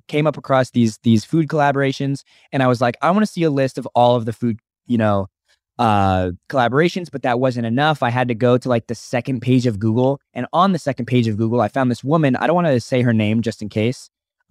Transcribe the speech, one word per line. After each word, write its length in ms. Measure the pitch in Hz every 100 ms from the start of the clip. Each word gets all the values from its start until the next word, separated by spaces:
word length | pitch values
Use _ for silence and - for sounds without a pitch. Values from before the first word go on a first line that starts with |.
| -
came 180 | 151 156
up 100 | 143
across 340 | - 131 127
these, 260 | 123 113 -
these 200 | 120 110
food 240 | - 165 147
collaborations, 760 | 156 143 139 135 - 139 139 - _ _
and 120 | 143
I 40 | 127
was 140 | 117
like, 160 | 123 -
"I 100 | 156
wanna 140 | 202 208
see 160 | 175
a 60 | 160
list 260 | 139 135 -
of 80 | 117 120
all 200 | 123 123
of 100 | 113
the 80 |
food, 260 | - 120 107 _ _ -
you 100 | 117
know, 300 | 107 101 98 _ _ _ _ -
uh, 520 | 117 104 95 92 90 90 -
collaborations," 600 | 139 120 135 175 190 170
but 100 | 131
that 160 | 131 120
wasn't 260 | 131 120 117
enough. 380 | 123 151 147
I 60 | 120
had 180 | 123 123
to 80 | 110
go 220 | 123 127
to, 100 | 131
like, 180 | 117 -
the 80 | 113
second 460 | - 123 139 131
page 240 | 123 127 123
of 120 | 98
Google, 400 | 110 113 127 139 _
and 120 | 120 123
on 200 | 160 196
the 60 | 175
second 260 | 139 127 120
page 220 | 127 113
of 100 | 104
Google, 240 | 113 120
I 60 | 104
found 200 | 135 127
this 120 | 117
woman. 320 | 131 165 139 123
I 120 | 127
don't 80 | 175
wanna 240 | 170 123
say 200 | - 127
her 120 | 120
name 280 | 110 107 113
just 200 | 110 -
in 80 | 104
case, 400 | 110 113 - - _ _ _ _